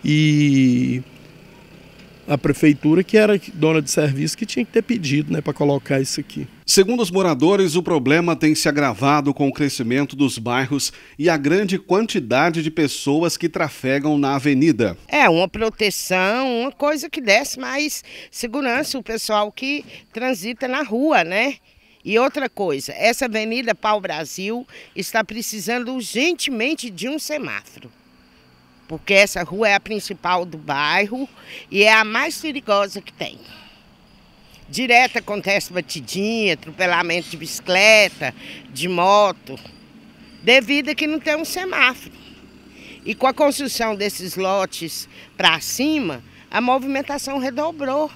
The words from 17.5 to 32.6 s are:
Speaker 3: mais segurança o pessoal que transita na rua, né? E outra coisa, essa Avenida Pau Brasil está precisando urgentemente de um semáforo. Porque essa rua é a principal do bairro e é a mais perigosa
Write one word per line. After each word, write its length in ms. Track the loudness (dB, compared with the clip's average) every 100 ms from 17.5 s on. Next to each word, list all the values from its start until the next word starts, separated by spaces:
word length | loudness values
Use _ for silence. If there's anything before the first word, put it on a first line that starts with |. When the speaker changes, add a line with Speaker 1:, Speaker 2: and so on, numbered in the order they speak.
| -8
Speaker 3:
mais 440 | -8 -4 -6 -6 -14 -20 -18
segurança 680 | -10 -6 -4 -2 -2 -2 -6
o 40 |
pessoal 480 | -6 -8 0 0 0
que 320 | -4 -6 -6 -8 -20 _
transita 540 | -6 -4 -4 -6 -6 -4
na 160 | -4
rua, 400 | -2 0 2 2
né? 320 | 2 0 -2 -4 _ _ _ _ 0
E 140 | 2
outra 280 | 2 0 -6
coisa, 460 | -4 -4 -2 -6
essa 320 | 2 2 2 -2
Avenida 480 | -4 -4 -4 -2
Pau 260 | -2 0 0
Brasil 680 | -2 -8 -8 -8 -6 -6 -10 -20 -14 -10
está 280 | -4 -2
precisando 720 | -2 -8 -8 -8 -4 -4 -4 -6
urgentemente 960 | -6 0 0 0 -4 -2 -2 -4 -8
de 180 | -8 -6
um 80 | -6
semáforo. 760 | -6 -8 -6 -10 -12 -20 -20 _ _ _ _ _ _ _ _ _ -14
Porque 260 | -14 2
essa 300 | 4 4 0
rua 260 | -6 0 2
é 60 | 2
a 40 |
principal 680 | -2 -8 -8 -8 -2 -2 -4
do 120 | -12
bairro 720 | -6 -2 0 0 0 -4 -8 -12 -20 -20 -6
e 140 | 2
é 100 | 6
a 100 | 6
mais 340 | 4 -2 -4 -6
perigosa 600 | -8 -8